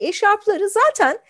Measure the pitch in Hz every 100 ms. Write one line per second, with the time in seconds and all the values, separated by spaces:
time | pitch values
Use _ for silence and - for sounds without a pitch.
0 | 262 359 415 415 427 359 392 453 605 605
1 | 277 370 _